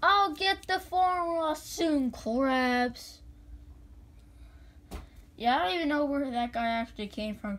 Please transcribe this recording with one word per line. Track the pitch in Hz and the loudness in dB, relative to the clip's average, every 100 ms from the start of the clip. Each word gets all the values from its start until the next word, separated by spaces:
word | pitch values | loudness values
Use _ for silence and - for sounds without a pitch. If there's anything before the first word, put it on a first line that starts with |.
I'll | 330 403 392 | 6 6 4
get | 294 381 392 - | 2 0 0 0
the | 370 | -4
formula | 370 370 370 359 339 330 320 311 | 0 2 4 2 0 0 0 -2
soon, | - - 339 294 254 | -6 -2 2 2 0
crabs. | - - 233 269 262 254 247 247 240 - - - - - - - - - - - - - - - - - - - - - - - - | -2 -4 0 2 2 2 2 0 -4 -16 -18 -20 -20 -18 -18 -18 -20 -20 -20 -20 -20 -20 -20 -20 -20 -20 -20 -14 -12 -12 -20 -20 -2
Yeah, | 226 262 | 2 4
I | |
don't | 359 | 2
even | 359 320 | 0 0
know | 294 | 2
where | 294 285 277 | 2 0 -2
that | 240 240 | -2 -2
guy | 233 233 | -2 -2
actually | 226 226 - 208 | -2 -4 -6 -8
came | - 214 208 | -6 -6 -6
from. | 214 | -6